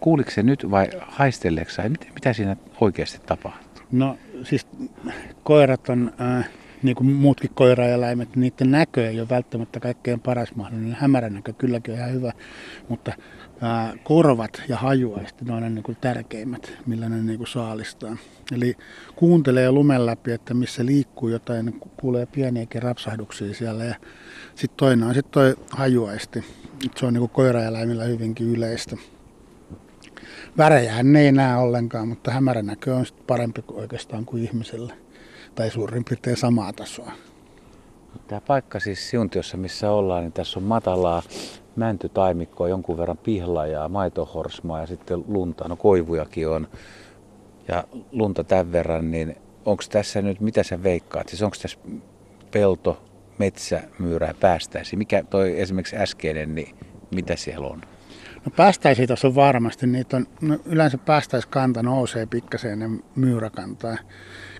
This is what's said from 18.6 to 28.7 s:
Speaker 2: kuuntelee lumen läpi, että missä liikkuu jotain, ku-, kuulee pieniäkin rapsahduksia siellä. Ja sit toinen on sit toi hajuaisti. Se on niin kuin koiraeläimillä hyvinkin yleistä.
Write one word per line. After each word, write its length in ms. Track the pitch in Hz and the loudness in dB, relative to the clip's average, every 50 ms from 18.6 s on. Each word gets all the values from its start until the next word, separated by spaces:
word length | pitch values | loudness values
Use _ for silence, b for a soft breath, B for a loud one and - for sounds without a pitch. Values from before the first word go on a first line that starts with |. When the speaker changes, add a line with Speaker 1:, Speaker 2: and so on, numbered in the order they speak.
| 123 123 123 B B B B B B B B | 0 0 -2 B B B B B B B B
Speaker 2:
kuuntelee 540 | - 170 170 175 165 139 131 127 127 127 127 | 4 6 6 6 6 6 4 4 4 4 6
lumen 360 | 131 143 143 147 135 123 120 | 6 6 6 6 6 4 2
läpi, 260 | 117 117 - - 123 | 0 0 -2 -4 -6
että 220 | 117 113 - - 120 | -6 -6 -6 -4 -2
missä 320 | 123 123 - - - 120 | -2 -2 -2 -2 -4 0
liikkuu 420 | 127 143 143 131 - _ - 123 113 | 2 2 2 2 0 _ -6 -4 -4
jotain, 520 | 117 113 - - 120 113 113 117 - - | -4 -4 -4 -6 -4 -4 -4 -6 -8 -10
ku-, 100 | - - - - | -14 -18 -14 -6
kuulee 260 | - 127 123 120 123 | -4 -2 0 -2 -2
pieniäkin 560 | - - 143 135 127 123 117 113 - - 120 | -4 -4 -4 -2 -2 -2 -4 -4 -6 -6 -6
rapsahduksia 720 | 120 123 123 - - 107 110 117 107 - - - 104 101 101 | -4 -4 -4 -4 -6 -8 -8 -8 -10 -12 -10 -8 -8 -8 -6
siellä. 300 | - 117 113 107 113 117 | -6 -6 -6 -6 -6 -6
Ja 100 | 120 110 - B B B B B B B B B B B | -8 -8 -10 B B B B B B B B B B B
sit 220 | - - - - | -6 -6 -6 0
toinen 320 | - 139 135 127 117 113 117 | 4 4 6 6 6 4 4
on 60 | 120 | 2
sit 160 | 139 139 - | 0 0 2
toi 240 | - 147 135 131 127 - - - | 4 6 6 6 4 2 -4 -12
hajuaisti. 720 | - 135 135 131 127 120 113 101 104 107 - - - 117 B B B B B B B 135 135 123 - | -6 -2 0 2 2 2 2 -2 -6 -8 -10 -8 -8 -8 B B B B B B B -10 -8 -8 -6
Se 100 | - 131 | -4 -2
on 60 | 123 | 0
niin 80 | 117 120 | 2 0
kuin 100 | 120 113 | 0 0
koiraeläimillä 760 | - 139 131 127 120 117 113 113 113 113 113 117 117 113 113 | 2 2 4 4 4 2 0 -2 -4 -4 -4 -4 -2 -2 -2
hyvinkin 440 | 120 120 113 113 113 110 113 117 117 | -2 -4 -2 -4 -6 -4 -2 -2 0
yleistä. 480 | 117 113 113 113 | 0 0 -2 -2